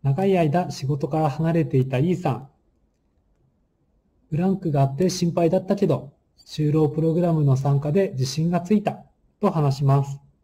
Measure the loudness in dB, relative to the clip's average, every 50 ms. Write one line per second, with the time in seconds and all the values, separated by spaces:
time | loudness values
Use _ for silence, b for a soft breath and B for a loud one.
0 | 0 0 0 2 2 2 2 2 2 2 2 0 -2 -2 -6 -8 -4 -4 -4 -2
1 | -2 -2 -2 0 0 0 0 0 -2 0 2 0 0 2 2 0 0 2 0 0
2 | 0 0 0 0 -2 -4 -4 -4 -8 -16 _ _ _ _ _ _ _ _ _ _
3 | _ _ _ _ _ _ _ _ _ _ _ _ _ _ _ _ _ _ _ _
4 | _ _ _ _ _ _ -4 -2 0 0 -2 -2 -4 -2 0 2 0 0 0 0
5 | -2 -2 0 0 -2 -2 0 0 0 2 2 0 0 -2 -2 0 2 0 0 -2
6 | -4 -12 _ _ _ _ _ _ _ -14 -6 -2 0 2 2 2 2 2 0 0
7 | 0 0 2 2 0 2 2 2 2 2 2 2 2 0 0 0 0 0 0 0
8 | 0 0 -2 -4 -4 -4 -2 -2 -2 0 0 -2 0 2 0 0 0 -2 -6 -6
9 | -16 _ _ _ _ _ _ _ -2 0 0 2 0 0 0 2 2 2 4 2
10 | 2 -2 -8 -16 _ _ _ _